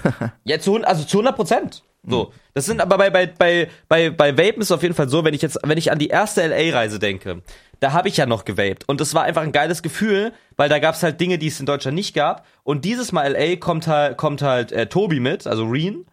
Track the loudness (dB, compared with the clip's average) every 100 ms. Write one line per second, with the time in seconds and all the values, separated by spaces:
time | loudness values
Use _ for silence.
0 | -2 -2 -6 -6 -4 -2 0 0 2 0
1 | 0 2 2 0 0 0 -2 -10 _ _
2 | -4 -2 -4 -8 _ -6 -2 0 2 4
3 | 4 2 2 2 2 2 0 -6 0 2
4 | 4 4 4 4 2 2 0 0 0 0
5 | 0 2 2 0 -2 -2 -2 0 0 0
6 | 0 0 0 0 0 0 0 0 -2 -2
7 | -4 -4 -8 -12 -14 -20 _ -4 0 2
8 | 0 0 0 -2 -2 -2 -2 -2 -4 -4
9 | -2 0 0 -2 -2 0 0 -2 -6 -4
10 | 0 0 -2 -6 _ 0 2 4 2 0
11 | -2 0 0 0 -2 -4 -2 -2 -2 -4
12 | -4 0 0 -2 -10 _ -4 -2 -2 -4
13 | -2 -2 0 0 0 -2 -2 -2 0 0
14 | 0 0 -2 -2 0 0 0 -2 -2 0
15 | 0 0 0 -2 -2 -2 -2 -2 -2 -6
16 | -12